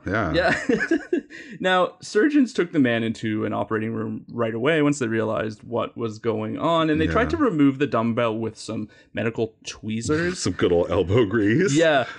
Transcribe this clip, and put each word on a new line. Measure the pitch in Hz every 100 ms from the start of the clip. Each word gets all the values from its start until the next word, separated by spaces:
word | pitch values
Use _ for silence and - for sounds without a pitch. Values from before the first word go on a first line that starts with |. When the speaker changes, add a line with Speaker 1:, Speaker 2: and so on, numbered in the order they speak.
| -
Speaker 1:
Yeah. | 104 107
Speaker 2:
Yeah. | 156 180 - -
Speaker 1:
Yeah. | 226 - 330 -
<laughs> | 320 - - 285 202
Now, | 185 185 175 -
surgeons | - 208 294 294 240
took | - 180
the | 165
man | 123 117
into | 113 110 113 107
an | 107
operating | 107 104 110 110
room | 110 110 110 -
right | 117 113
away | 113 131 165
once | 147 143
they | 117
realized | 113 110 107 110 110
what | 117 113 - -
was | 117 107
going | 117 110 110 -
on, | 160 165 160
and | 151
they | 160
Speaker 2:
Yeah. |
Speaker 1:
tried | 160 165
to | 330
remove | 269 160 143 131
the | 143
dumbbell | 117 117 117 117 110
with | 110 -
some | - 110 107 - _
medical | 101 110 113 113 - -
tweezers. | - 107 110 113 156 175 180
Speaker 2:
<laughs> |
Some | -
good | 90 98
old | 85 85
elbow | 87 85 110
grease. | 104 117 101 123 185
Speaker 1:
Yeah. | 143 160 143 117